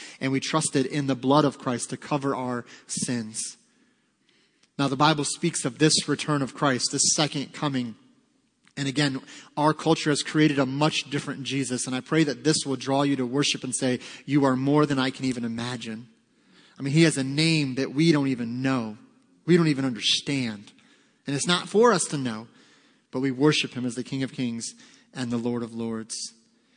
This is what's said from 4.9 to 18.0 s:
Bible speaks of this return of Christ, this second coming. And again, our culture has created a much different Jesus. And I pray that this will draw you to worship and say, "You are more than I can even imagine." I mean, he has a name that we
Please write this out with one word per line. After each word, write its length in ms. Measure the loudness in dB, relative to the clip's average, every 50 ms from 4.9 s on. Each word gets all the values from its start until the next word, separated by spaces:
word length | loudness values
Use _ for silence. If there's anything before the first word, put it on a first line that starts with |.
| 2
Bible 300 | 4 4 4 4 4 0
speaks 400 | -4 -4 -2 -4 -2 -2 -2 -4
of 140 | -4 0 2
this 280 | 4 4 4 2 0 -2
return 340 | -2 -2 -2 -2 -2 -2
of 140 | -2 -4 -4
Christ, 380 | 0 0 2 2 2 -2 -2 -2
this 200 | 0 0 0 2
second 380 | 2 2 2 2 -4 -8 -8
coming. 440 | -8 -4 -4 -2 -2 -2 -4 -4 -8 _ _ _ _ _ _ _ _ _ _ _ _ _ _ _ -10 -6
And 100 | -6 -4
again, 320 | 0 0 0 0 0 -2 -8 -12 -20 -20 -20 -10 -4 2
our 160 | 2 2 2
culture 380 | 2 2 2 2 2 2 0
has 120 | 0 0 -2
created 340 | -2 2 4 4 4 4 2
a 80 | 0
much 440 | 0 0 2 0 2 0 0 -6 -4
different 340 | -6 -6 -6 -6 -8 -8 -8
Jesus. 440 | -6 -4 -4 -4 -2 -4 -6 -4 -4
And 60 | -6
I 60 | -6
pray 240 | -4 0 2 2 4
that 220 | 2 0 -2 0
this 200 | 0 0 0 -2
will 120 | -4 -6 -6
draw 240 | -2 0 0 2
you 160 | 2 2 0 0
to 80 | -2
worship 400 | -2 -2 -2 0 0 -2 -4 -6
and 100 | -6 -6
say, 240 | -2 -2 -2 -2 -2 -6 -10 -18 -16 -6
"You 200 | 0 2 4 4
are 100 | 4 4
more 300 | 2 2 2 4 4 4
than 120 | 2 2 0
I 120 | -2 -2
can 160 | -2 -4 -4
even 180 | -4 -4 -4 -4
imagine." 640 | -6 -6 -6 -6 -6 -6 -8 -8 -10 -12 -12 -14 -18 _ _ _ _ _ _ _ _ _ _ _ _ _ -8
I 40 | -4
mean, 100 | 2 4
he 100 | 6 6
has 140 | 6 6 2
a 60 | -2
name 500 | -2 0 0 2 2 2 2 0 0 -2
that 180 | -4 -4 -4 0
we 200 | 2